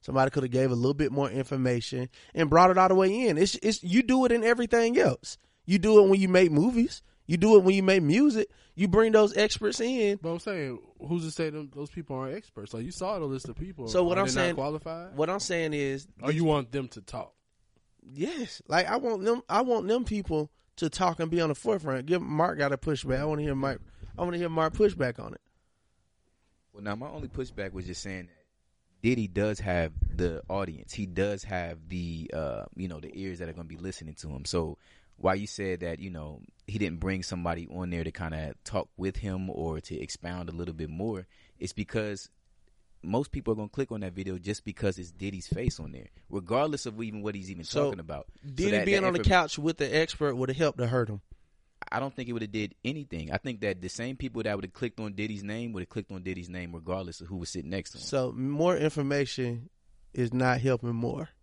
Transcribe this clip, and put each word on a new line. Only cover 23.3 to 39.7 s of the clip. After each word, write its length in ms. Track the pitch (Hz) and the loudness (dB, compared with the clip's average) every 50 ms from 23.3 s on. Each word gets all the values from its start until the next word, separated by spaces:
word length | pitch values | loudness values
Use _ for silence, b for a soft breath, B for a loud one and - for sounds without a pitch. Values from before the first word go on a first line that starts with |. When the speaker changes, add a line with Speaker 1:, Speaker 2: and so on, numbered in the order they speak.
| 156 151 147 | -2 -2 -2
Speaker 1:
hear 120 | 151 139 | -2 -2
Mike, 240 | 135 135 135 131 - - b b b b b b | 0 0 -2 -2 -4 -8 b b b b b b
I 60 | - 175 | -6 -4
wanna 160 | 175 175 175 | -4 -2 -2
hear 100 | 175 170 | -4 -2
Mark 260 | 165 160 160 160 156 | 0 2 0 0 4
pushback 440 | - 214 202 190 175 139 123 117 - | 4 4 4 4 2 -2 -2 -2 -6
on 160 | - 55 - | -12 -14 -14
it. 60 | - _ _ _ _ _ _ _ _ _ _ _ _ _ _ _ _ _ _ _ _ _ _ _ _ _ _ _ | -16 _ _ _ _ _ _ _ _ _ _ _ _ _ _ _ _ _ _ _ _ _ _ _ _ _ _ _
Speaker 3:
Well, 100 | 104 101 | -12 -8
now 120 | 104 101 | -8 -6
my 140 | 110 127 151 | -6 -8 -12
only 200 | - 156 147 127 | -12 -12 -12 -10
pushback 440 | - - 131 123 - - 101 98 92 | -6 -8 -8 -8 -6 -8 -8 -8 -6
was 140 | 95 92 | -8 -10
just 160 | 90 90 - - | -8 -10 -10 -10
saying 240 | 98 95 92 90 | -10 -10 -10 -12
that 80 | 87 _ _ _ _ _ _ _ _ _ _ _ _ _ _ - | -14 _ _ _ _ _ _ _ _ _ _ _ _ _ _ 0
Diddy 260 | 113 127 120 110 98 | 2 2 2 0 -2
does 300 | 87 95 101 107 107 98 | 0 0 0 0 0 -2
have 320 | 104 98 90 87 85 80 78 - - - - | -2 0 0 0 0 0 0 -2 -2 -2 0
the 280 | 85 90 87 82 80 - - | 0 0 0 -2 -4 -8 -6
audience. 440 | 90 98 98 90 80 67 50 - - | -4 -4 -4 -4 -8 -12 -14 -14 -8
He 140 | - 104 | -8 -8
does 380 | 92 87 87 98 101 104 95 - | -6 -2 0 0 0 0 -4 -6
have 440 | 98 98 90 87 85 85 80 78 82 | -6 -6 -6 -6 -6 -8 -12 -12 -10
the, 420 | 90 90 87 85 82 80 80 - - | -8 -6 -6 -6 -6 -8 -8 -8 -6
uh, 320 | 80 80 71 62 53 50 - - | -6 -4 -4 -6 -6 -8 -12 -10
you 120 | - 92 95 | -8 -8 -8
know, 120 | 85 76 | -8 -10
the 100 | 78 78 - | -14 -14 -12
ears 240 | - 98 95 90 85 | -10 -8 -8 -8 -8
that 80 | 90 82 | -10 -10
are 40 | 82 | -10
gonna 160 | 85 85 80 | -12 -12 -14
be 80 | 82 | -14
listening 380 | 82 85 95 92 - - 78 76 | -12 -10 -10 -10 -10 -12 -14 -14
to 120 | - - 78 | -12 -12 -10
him. 160 | 71 67 69 | -10 -8 -8
So 340 | - - 87 82 80 73 b b b b b b b b | -4 -2 -2 -2 -2 -6 b b b b b b b b
while 200 | _ - 90 95 | _ 0 0 0
you 100 | 95 104 104 | 0 -2 -8
said 320 | - - 101 95 92 87 | -8 -8 -6 -6 -4 -4
that, 180 | 87 87 82 73 | -6 -8 -8 -8
you 120 | 78 98 | -10 -10
know, 300 | 90 80 76 76 76 64 50 50 _ _ _ - | -10 -10 -10 -12 -14 -16 -18 -20 _ _ _ -8
he 100 | 101 107 | -4 -2
didn't 220 | 104 92 82 82 | -2 -2 -2 -4
bring 220 | 82 92 95 95 90 | -4 -4 -4 -4 -4
somebody 420 | - - 90 85 85 82 85 85 - - | -6 -6 -4 -2 -2 -4 -4 -6 -10 -8
on 180 | 87 90 90 | -8 -6 -4
there 140 | 87 85 82 | -4 -4 -4
to 80 | 80 78 | -6 -6
kinda 420 | - 90 80 80 78 78 73 - _ _ | -6 -8 -6 -6 -6 -6 -8 -10 _ _
talk 240 | - - 101 85 - _ | -6 -4 -4 -4 -4 _
with 200 | - 90 95 95 | -6 -6 -4 -4
him 340 | - - 101 92 92 95 92 | -4 -4 -4 -4 -4 -4 -6
or 300 | - - 78 82 | -6 -4 -4 -4